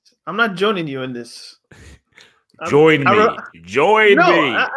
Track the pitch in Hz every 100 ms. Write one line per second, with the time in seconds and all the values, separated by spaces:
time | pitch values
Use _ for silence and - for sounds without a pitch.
0 | _ _ - 196 226 175 208 196 160 135
1 | 131 120 120 - - - _ - - -
2 | _ _ - _ _ _ 160 147 156 151
3 | 139 208 220 - - - 85 110 170 214
4 | 214 262 349 170 147 202 -